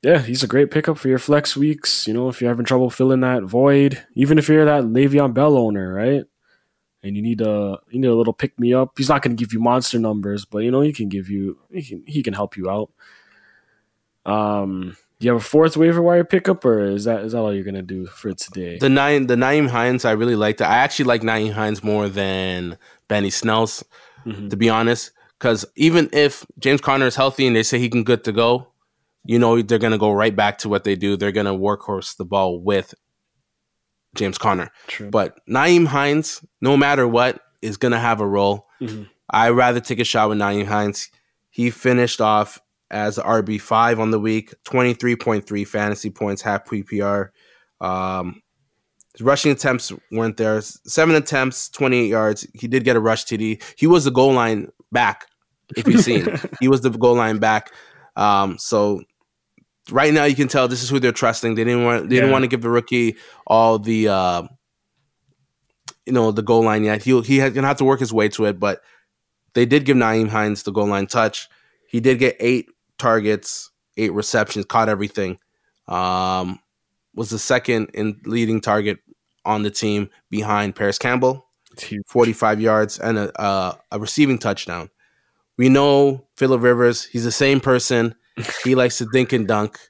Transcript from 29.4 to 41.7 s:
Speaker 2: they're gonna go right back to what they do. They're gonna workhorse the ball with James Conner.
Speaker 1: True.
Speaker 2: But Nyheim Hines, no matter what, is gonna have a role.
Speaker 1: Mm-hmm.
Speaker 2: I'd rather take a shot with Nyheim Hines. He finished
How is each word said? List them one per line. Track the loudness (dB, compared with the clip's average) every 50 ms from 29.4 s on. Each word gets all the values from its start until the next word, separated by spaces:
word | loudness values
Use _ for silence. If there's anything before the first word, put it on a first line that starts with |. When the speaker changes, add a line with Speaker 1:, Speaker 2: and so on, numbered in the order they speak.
| 4 4 4 2
Speaker 2:
they're | 2 2 0
gonna | 0 2 0 0 2
go | 0 0
right | 2 2 2 0 2
back | 2 0 0 0 -4
to | -6 -2
what | -2 -2 0
they | -2 -2
do. | 0 0 -2 -2
They're | -2 -2 -2
gonna | -2 -2 -2 -2 -2
workhorse | -2 -2 -2 -2 -4 -6 -8 -8 -8 -8 -12 -12
the | _ -10
ball | -4 -2 -2 0 -2 -4 -4
with | -4 -2 -2 -2 -2 -6 -18 _ _ _ _ _ _ _ _ _ _ _ _ _ _ _ _ _ _ _ _ _ _ _ _
James | -6 -6 -6 -6 -4
Conner. | -2 -2 -2 -2 -4 -10 _ _ _
Speaker 1:
True. | -16 -14 -14 -12 -2
Speaker 2:
But | -2 -2 -2 -2 -6 _ _
Nyheim | -4 -2 0 2 4 4 4 4
Hines, | 2 0 0 0 2 0 0 -2 -4 -10 -12 -16 _ _ _
no | 2 4 4
matter | 4 4 4 4 2 2
what, | 2 4 2 2 2 0 -4 _ _ _ _
is | -10 -10 -6
gonna | -2 0 0 0 0
have | 0 0 0 0
a | 0
role. | -2 0 2 2 0 0 -2 _ _ _ _
Speaker 1:
Mm-hmm. | -12 -12 -10 -12 -16 -18 _ _ _ _
Speaker 2:
I'd | 0 2 4 4
rather | 4 4 4 2 2 -2
take | -4 -6 -4 -4
a | -2
shot | -2 0 0 0 0
with | 0 0
Nyheim | -2 0 0 -2 -2
Hines. | -2 -2 -2 -2 -2 -4 -8 -12 -14 _ _ _ _ _ _ _ _
He | _ -4 -4
finished | -4